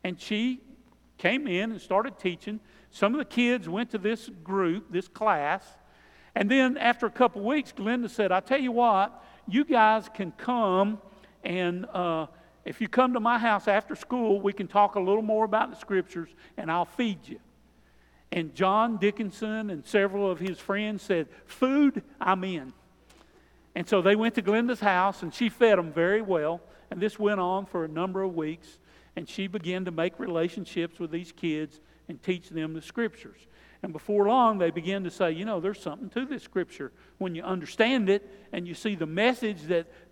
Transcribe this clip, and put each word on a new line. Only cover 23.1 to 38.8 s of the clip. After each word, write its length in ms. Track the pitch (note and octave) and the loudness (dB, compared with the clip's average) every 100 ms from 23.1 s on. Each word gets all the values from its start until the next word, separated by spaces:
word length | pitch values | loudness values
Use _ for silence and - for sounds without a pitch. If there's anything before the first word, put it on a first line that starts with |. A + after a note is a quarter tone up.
| - _ _ _ _ _ F3+ | -20 _ _ _ _ _ -8
And 100 | E3+ | 0
so 120 | G3+ | 4
they 140 | F#3 G#3+ | 4 4
went 200 | A3+ A3+ | 2 0
to 60 | |
Glenda's 380 | F#3+ A3 A#3+ B3 | 0 2 0 0
house, 420 | G#3 F3+ G3 - | 2 2 2 -2
and 120 | D#3 | -10
she 160 | - A#3 | -2 -2
fed 280 | - A3+ F#3+ | 4 6 6
them 140 | E3 | 4
very 300 | D#3 F3 G#3 | 0 2 2
well. 400 | G#3 E3+ D3+ E3+ - - - | 0 0 0 -4 -10 -20 -12
And 120 | F3+ | -4
this 180 | G#3 - | -4 0
went 220 | G#3 G3+ | 0 0
on 240 | F3+ F#3+ G3 | 0 0 -2
for 180 | F3+ | -4
a 60 | D#3+ | -4
number 320 | D#3 F#3 F3+ | -4 -4 -2
of 120 | F#3+ | -4
weeks, 460 | E3 D#3 E3+ - - _ - _ - | -2 -4 -6 -14 -20 _ -20 _ -14
and 100 | D3+ | -10
she 200 | - F#3+ | -6 -6
began 360 | G3+ E3 F#3 | -4 -4 -4
to 80 | F#3 | -4
make 260 | D#3+ F3+ - | -2 -2 -2
relationships 800 | - E3 E3+ G#3 F3 F3 E3+ - | -4 -2 -2 -4 -8 -6 -6 -6
with 140 | E3 | -8
these 220 | E3+ F3 | -8 -10
kids 480 | - E3 D3+ D#3 - _ _ - | -8 -4 -4 -6 -12 _ _ -18
and 160 | C#3+ | -10
teach 240 | - F3+ - | -6 -6 -6
them 260 | D#3+ D#3 | -8 -8
the 80 | D#3+ | -8
Scriptures. 640 | - - A#3 - - - - _ - - | -10 -4 -4 -6 -18 -20 -20 _ -20 -14
And 80 | G3 | -12
before 360 | D#3 - G#3 G3+ | -10 -2 2 4
long, 320 | B3+ A3+ G3+ | 6 4 4
they 120 | E3+ | 0
began 320 | E3 E3 G3 | 0 -4 -4
to 80 | F3+ | -6
say, 200 | - F3 | -2 -2
"You 100 | D#3+ | -2
know, 160 | A3 F#3+ | -4 -4
there's 220 | F#3 G#3 | -4 -6
something 280 | E3 D#3 G3 | -8 -10 -8
to 120 | A#3+ | -6
this 200 | C4 C4+ | -6 -8
Scripture 500 | - F#3+ E3 - C3+ - _ _ | -6 -6 -6 -8 -14 -14 _ _
when 180 | F#3 E3 | -6 -6
you 80 | |
understand 640 | F3+ F#3 D3+ - A3+ C4 F#3+ | -6 -6 -6 0 2 4 2
it 200 | G3+ - - - | 2 0 -16 -12
and 120 | F#3 F3 | -10 -8
you 100 | |
see 200 | D#3+ | -6